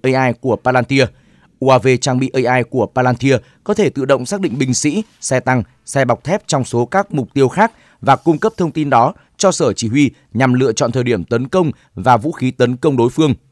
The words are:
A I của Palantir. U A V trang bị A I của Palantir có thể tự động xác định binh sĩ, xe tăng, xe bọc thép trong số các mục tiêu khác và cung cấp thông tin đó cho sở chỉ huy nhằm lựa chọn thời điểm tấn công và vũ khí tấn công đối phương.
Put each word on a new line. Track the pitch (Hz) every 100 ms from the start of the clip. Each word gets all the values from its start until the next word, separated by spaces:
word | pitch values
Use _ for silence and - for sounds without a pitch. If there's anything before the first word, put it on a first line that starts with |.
A | 131 131 127
I | 113
của | 131 107
Palantir. | - 127 120 135 123 - _ _ _ -
U | 127
A | 127
V | 131 123
trang | 139 127
bị | 131 135 120
A |
I | 127 120
của | 131 101
Palantir | 131 127 123 135 127 - _
có | -
thể | 214 170
tự | 139
động | 131 135 123
xác | 196
định | 185 135
binh | 127
sĩ, | 117 151 175 214 _
xe | - 131
tăng, | 127 127 98 _
xe | - 143
bọc | 127 165
thép | - 202 -
trong | 147
số | 120 117 120
các | 190 202
mục | 151 120
tiêu | 143 131
khác | 175 226 - _ _
và | 117 131
cung | 165 151
cấp | 147 -
thông | 170
tin | 156 143
đó | 123 131 - _ -
cho | 196
sở | - 139
chỉ | 95 113
huy | 135 143 - _
nhằm | 107 131
lựa | 123 131
chọn | 110 120
thời | 127
điểm | 123 110
tấn | 82 117 131
công | 185 160 - _
và | - 110 120
vũ | 143
khí | - 131
tấn | 127 123 127
công | 160 131
đối | 117
phương. | - 156 113 _